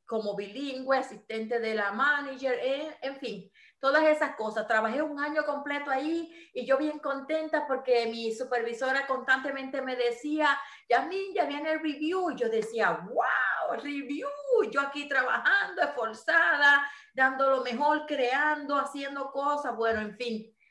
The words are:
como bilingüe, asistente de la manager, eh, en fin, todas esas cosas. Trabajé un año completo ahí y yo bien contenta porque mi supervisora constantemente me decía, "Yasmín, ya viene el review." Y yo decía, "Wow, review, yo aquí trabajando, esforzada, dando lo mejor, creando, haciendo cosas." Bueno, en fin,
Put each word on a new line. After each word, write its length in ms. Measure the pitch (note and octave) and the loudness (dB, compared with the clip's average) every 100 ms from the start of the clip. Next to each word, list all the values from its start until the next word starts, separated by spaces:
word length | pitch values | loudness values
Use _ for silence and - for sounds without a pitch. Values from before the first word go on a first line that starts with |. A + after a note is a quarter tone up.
| - | -6
como 280 | A3+ G#3 G3+ | -4 -2 -6
bilingüe, 600 | G3+ B3 C#4 C4 C4 C4+ | -8 -8 -8 -6 0 0
asistente 640 | C4 G#3+ - A3+ A3 A#3 | 0 -10 -10 -8 -2 -2
de 160 | A3 G#3+ | -2 -2
la 160 | G3+ | -2
manager, 680 | G#3+ C#4+ C#4+ C#4+ C4 C4+ A#3+ | 2 2 2 -2 -4 -2 0
eh, 380 | B3+ C#4 D#4 - | 0 -2 -4 -8
en 140 | C4+ C#4 | -8 -6
fin, 340 | B3 G3 - _ - _ | -8 -8 -14 _ -20 _
todas 240 | C4+ D4 D#4 | 4 6 6
esas 300 | D4+ D4 - | 4 0 -2
cosas. 320 | G#3+ A3 G#3 | -4 -4 0
Trabajé 360 | A3 A3 C4+ | 2 2 0
un 160 | D4+ C#4+ | -2 -4
año 260 | D4 D4+ D4 | -2 -2 -2
completo 460 | C#4 C#4+ C#4+ C#4+ | -4 -4 -6 -2
ahí 580 | C4 D4+ E4+ D#4+ - - | -2 0 -2 -6 -14 -10
y 120 | - A#3 | -8 2
yo 120 | C4+ | 2
bien 180 | D4+ D4+ | 2 -2
contenta 720 | C#4+ C4+ C4+ D#4+ D#4 D4+ C#4+ | -4 -6 -2 -4 0 -2 0
porque 400 | B3+ - A#3+ A3+ | -2 2 2 2
mi 260 | A3+ A3+ | -2 -4
supervisora 720 | A3 B3+ B3 A3+ A3+ C4 C4+ C4+ | -4 -2 -2 -2 -2 0 0 0
constantemente 760 | B3 C4+ C4 C#4 C4+ C4 C4+ | -2 2 0 0 -6 -6 -4
me 120 | B3+ B3 | -4 0
decía, 640 | A#3+ A#3 D4+ D4+ D4 C#4 - - - | 0 0 -2 2 2 2 -4 -16 2
"Yasmín, 440 | A#3+ D4+ F#4+ G4 F4+ | 2 2 -4 -2 0
ya 100 | C#4+ | 0
viene 280 | C#4+ D#4 | -2 -2
el 60 | D#4 | 0
review." 520 | D#4 C#4+ D#4 F#4+ F4 | -2 -2 -2 0 0
Y 40 | G#3+ | 0
yo 120 | A3+ | 0
decía, 560 | A3 - A3+ F#3+ E3 F#3 | 0 -2 0 2 0 -2
"Wow, 720 | G4 - - F#4+ - - - | 0 2 2 0 0 -2 -4
review, 460 | C#4+ C#4+ C4 D4 C#5 D5 C#5 A4+ - | -4 -6 -6 -6 -6 -8 2 4 4
yo 100 | C#4+ | 0
aquí 260 | C#4 D4 C#4+ | -2 -4 -2
trabajando, 760 | C4+ B3 A#3 D4 G4 F#4+ F4 | 0 2 0 2 2 0 0
esforzada, 1040 | D4 B3 A3 A3 - E4 E4+ D4 C#4+ C#4+ - - - | -2 0 -4 -4 2 4 4 6 6 6 2 -8 -10
dando 360 | - C4 C4+ C4+ | 2 2 4 4
lo 120 | C4 | 4
mejor, 420 | B3 A#3 D4 D4+ D4+ | 2 2 2 2 0
creando, 680 | C4+ B3 C4+ D4+ D4+ C#4 C#4+ | 0 2 2 2 0 0 -2
haciendo 540 | C#4+ C#4+ C#4 C#4 C4+ | -2 -6 -8 -6 -6
cosas." 440 | C#4 C#4+ D4 C#4 G#3+ | -2 0 0 -2 0
Bueno, 260 | A3+ A3 | 0 0
en 140 | G#3 G#3 | -4 -6
fin, 380 | A#3+ G#3+ - _ _ | -6 -6 -8 _ _